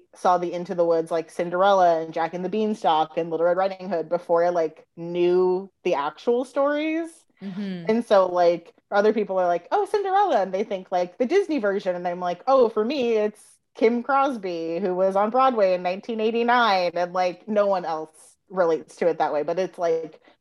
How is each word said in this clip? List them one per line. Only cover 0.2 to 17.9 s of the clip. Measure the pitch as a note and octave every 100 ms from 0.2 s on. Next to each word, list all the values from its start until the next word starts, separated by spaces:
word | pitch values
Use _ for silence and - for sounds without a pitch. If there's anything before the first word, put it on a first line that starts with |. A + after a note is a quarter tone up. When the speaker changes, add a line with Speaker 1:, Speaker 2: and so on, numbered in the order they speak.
| G3 F3+
Speaker 1:
the | F3
Into | F3 F3+ F3
the | E3+
Woods, | E3 E3
like, | E3+ D#3+
Cinderella | - F3 F3+ G3 F#3+ F3 D#3+
and | D#3+
Jack | E3 E3 F3
and | F#3
the |
Beanstalk | G#3+ G#3+ G#3+ F3+ D#3+ - E3+
and | E3+
Little | D#3+ E3+
Red | F3
Riding | F#3+ F#3+ F#3
Hood | E3+ D#3+
before | E3+ - E3+ F3
I, |
like, | F3 D#3+ - _ -
knew | E3+ F3 F3 F3+ F#3 F3+ G3 _
the | F3+ C#3+
actual | D3 - B3 A#3+ B3
stories. | C#4+ C#4 D4 D#4 D#4+ E4 - _ _
Speaker 2:
Mm-hmm. | G3 F#3+ G3 F3+ E3
Speaker 1:
And | A3+ -
so, | G3 F#3
like, | F3 F3 E3+ - _ _
other | G3 G#3+
people | G#3+ G3+ F#3+
are | F3+
like, | F3 -
"Oh, | G4+ G4+
Cinderella." | G#4 G4 G4 G4 A#3
And | F#3+
they | F#3
think, | G#3+ F#3+ F#3
like, | F3+ F3+ -
the | B3
Disney | F#4+ F#4 D4
version. | G3+ G3 F#3+ F3+
And | F3+
I'm | F3+
like, | F3+ F3 -
"Oh, | C4+ A3+
for | G#3+
me, | A3 D4+ A#3 A3
it's | G#3+ - - _ _ -
Kim | A3+ A#3+
Crosby, | A#3 C4+ C#4 A#3 F#3+ E3+ E3 E3+
who | G3 F3+
was | F#3+ F#3+
on | G#3+
Broadway | B3+ C4 A3+ F#3+
in | F3+
nineteen | F3+ F#3+ - A3
eighty-nine." | A3 A#3 A#3 B3 A3+ F#3+ F3 E3+
And, | F3
like, | F#3 F3+ F3 -
no | G#3 G3+
one | F#3+
else | E3